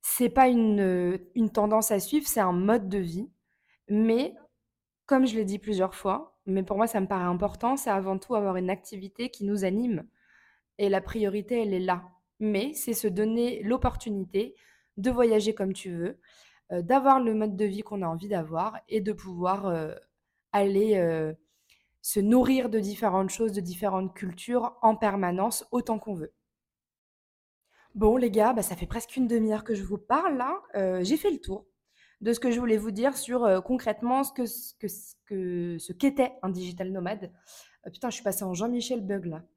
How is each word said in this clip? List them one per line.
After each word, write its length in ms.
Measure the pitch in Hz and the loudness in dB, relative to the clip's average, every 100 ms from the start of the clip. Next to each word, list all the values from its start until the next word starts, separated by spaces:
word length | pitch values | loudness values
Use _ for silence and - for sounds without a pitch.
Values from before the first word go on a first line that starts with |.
C'est 280 | - - 240 | -6 0 2
pas 180 | 233 262 | 6 6
une, 340 | 240 226 208 | 6 4 4
euh, 380 | 190 180 175 185 - | 4 2 0 -2 -4
une 160 | - 220 | 0 0
tendance 400 | - 208 214 214 | 2 4 4 2
à 80 | 208 | 0
suivre, 280 | 185 302 294 | 0 -2 -2
c'est 140 | - | 0
un 120 | 185 | 2
mode 360 | 180 190 233 196 | 2 2 2 2
de 100 | 196 | -4
vie. 300 | 175 170 247 _ _ _ _ _ _ | -4 -6 -10 _ _ _ _ _ _
Mais, 480 | 208 226 226 294 - - _ _ _ _ _ - | 2 4 2 0 -6 -20 _ _ _ _ _ 0
comme 200 | 269 262 | 4 4
je 80 | |
l'ai 100 | 220 | 2
dit 140 | 196 202 | -2 -4
plusieurs 380 | 208 202 185 - | -2 0 0 0
fois, 420 | 202 190 320 _ - | -4 -4 -6 _ -2
mais 160 | 190 | -2
pour 140 | 185 196 | 0 0
moi, 100 | 226 | 0
ça 140 | 226 | 0
me 80 | 190 | -2
paraît 160 | 196 | -2
important, 520 | 180 180 202 - 233 277 | -2 0 -2 -2 -2 -2
c'est 140 | 254 | 0
avant 260 | 196 190 190 | -2 0 -4
tout 200 | - 226 | -2 -2
avoir 180 | 202 | 0
une 160 | 185 185 | -2 -2
activité 580 | 185 - 202 190 - 240 | -4 -8 -14 -14 -8 -8
qui 160 | - | -4
nous 200 | 202 208 | -2 0
anime. 400 | 190 196 247 185 - _ _ _ _ _ _ - | 0 0 0 -2 -6 _ _ _ _ _ _ -2
Et 100 | 202 | 0
la 120 | 190 | 0
priorité, 640 | 190 226 202 202 208 240 | -2 -2 -2 -2 -2 -2
elle 120 | 214 | 0
est 60 | 185 | -2
là. 240 | 185 180 180 _ _ _ | 0 -2 -4 _ _ _
Mais 360 | 214 202 254 | -2 0 -2
c'est 200 | 302 - | -6 -4
se 140 | 220 214 | -2 -2
donner 520 | 180 214 226 240 - | 0 0 2 0 -2
l'opportunité 920 | 196 247 254 - 233 202 180 196 240 - _ _ _ - | -2 0 0 -2 -6 -6 -2 -2 -2 -6 _ _ _ -2
de 120 | 202 | 0
voyager 420 | 240 240 214 208 | 4 6 6 2
comme 200 | 214 190 | 0 -2
tu 180 | 185 190 | -4 -6
veux, 300 | 170 170 269 _ _ - _ _ | -4 -4 -6 _ _ -20 _ _
euh, 100 | 175 | -6
d'avoir 380 | 170 262 269 269 | 2 4 6 6
le 160 | 240 | 4
mode 220 | 220 214 190 | 0 -2 0
de 80 | |
vie 180 | 208 196 | -2 -2
qu'on 200 | 214 202 | -8 -6
a 40 | 175 | -4
envie 220 | 165 196 | -6 -4
d'avoir 500 | 196 156 160 196 226 - | -6 -4 -4 -4 -6 -4
et 120 | 220 | -4
de 120 | 196 | -2
pouvoir, 540 | 208 190 175 180 196 196 | -6 -8 -4 -2 0 -2
euh, 260 | 170 156 - _ _ _ _ _ | -2 -4 -10 _ _ _ _ _
aller, 440 | 202 202 196 214 202 | 0 2 4 4 4
euh, 360 | 170 160 156 160 _ _ _ _ _ _ | 4 2 -2 -6 _ _ _ _ _ _
se 160 | - - | -4 0
nourrir 520 | 202 247 254 262 240 | 6 6 6 4 2
de 100 | 220 | 0
différentes 500 | 196 202 220 185 190 | -2 -2 0 2 0
choses, 220 | - 226 | -2 -2
de 80 | 202 | -2
différentes 540 | 175 175 214 190 190 | -6 -4 -2 -2 -4
cultures 640 | - 185 175 - 247 233 - | -6 -10 -10 -2 -2 -2 2
en 140 | 220 220 | 2 4
permanence, 720 | 214 196 180 180 208 220 - | 0 0 0 0 -2 -2 -4
autant 280 | 247 240 220 | -4 -2 -4
qu'on 160 | - | -4
veut. 180 | 185 151 _ _ _ _ _ _ _ _ _ _ _ _ _ _ _ _ | -10 -10 _ _ _ _ _ _ _ _ _ _ _ _ _ _ _ _
Bon, 220 | 208 214 247 | 2 4 6
les 140 | 240 | 4
gars, 220 | 202 214 | 4 4
bah, 100 | 233 | 4
ça 120 | 190 | -2
fait 120 | 170 175 | -4 -6
presque 300 | 233 - - | -6 -6 -2
une 120 | 247 | 2
demi-heure 360 | 233 220 214 | 2 2 0
que 100 | 214 | -2
je 100 | 214 | -4
vous 140 | 190 202 | -4 -8
parle, 400 | - 285 359 277 | 0 0 2 0
là. 220 | 247 381 - | -2 -4 -6
Euh, 300 | 208 190 185 | -2 0 0
j'ai 120 | 180 311 | 0 0
fait 140 | 415 | 0
le 80 | 302 | -2
tour 280 | - 190 _ _ _ _ _ _ | -6 -10 _ _ _ _ _ _
de 120 | 208 | -2
ce 80 | 233 | 0
que 100 | 254 | 0
je 80 | 240 | 0
voulais 200 | 247 220 | 2 0
vous 120 | 214 | 0
dire 260 | 202 254 277 | -2 -2 -2
sur, 280 | - 247 | -4 0
euh, 160 | 233 185 | 4 2
concrètement 640 | 185 254 233 214 240 262 | 2 -2 -2 -4 0 0
ce 80 | 269 | 0
que, 140 | - 233 | -4 -6
ce 280 | - - | -6 -14
que, 140 | - 208 | -10 -10
ce 260 | - - - _ | -10 -18 -20 _
que, 500 | 196 180 175 175 170 | -6 -4 -4 -4 -6
ce 140 | - | -10
qu'était 400 | 180 277 277 254 254 | 0 0 2 0 0
un 60 | 185 | -6
digital 420 | 180 180 180 185 | -4 -6 -8 -6
nomade. 400 | 190 180 208 180 _ _ - - _ 185 | -6 -6 -8 -12 _ _ -20 -20 _ -20
Euh, 40 | |
putain, 200 | - 240 | -10 -8
je 40 | |
suis 100 | - | -4
passée 200 | 202 196 | -4 -4
en 100 | 190 | -4
Jean-Michel 520 | 180 226 247 233 247 190 | -4 -2 -2 -2 -4 -2
Bug, 200 | 196 170 | -4 -4
là. 160 | 156 - | -10 -14